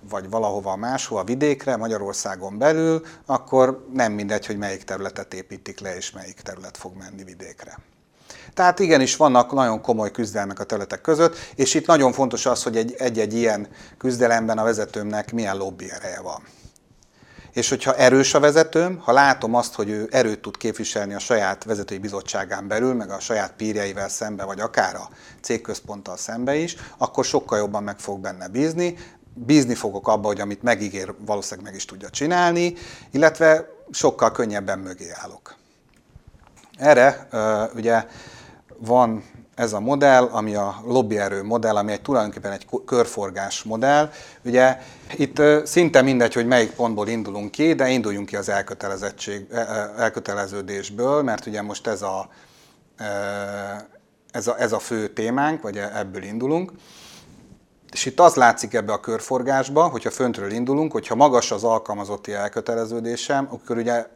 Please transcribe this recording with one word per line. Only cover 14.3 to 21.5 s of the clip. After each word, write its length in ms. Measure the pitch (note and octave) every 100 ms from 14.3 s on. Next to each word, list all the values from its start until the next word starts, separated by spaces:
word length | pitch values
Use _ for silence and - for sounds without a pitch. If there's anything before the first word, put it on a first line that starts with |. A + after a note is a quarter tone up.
| A#2 A2+ A2
a 60 |
vezetőmnek 680 | A2 G#2+ G2+ G#2+ G#2 G#2 G#2
milyen 260 | A#2 G#2 G2
lobby 340 | F#2+ F2 F#2
ereje 300 | - F#2+ F2
van. 220 | F2+ D2 - _ - _ _ _ _ _ _ - -
És 160 | - A#2
hogyha 260 | B2 C3+ C3
erős 380 | B2+ C3+ C3
a 60 | D3
vezetőm, 580 | D3 D3+ D#3+ D#3+ F3 F3
ha 140 | -
látom 440 | B2+ C#3 B2+ A2+ A#2+
azt, 180 | A#2
hogy 160 | - G#2
ő 180 | G#2+ G#2+
erőt 300 | C3 A2+ G#2
tud 160 | G#2 -
képviselni 560 | A#2 G#2 G#2+ A2 G2+
a 60 | G2+
saját 440 | - A#2 G2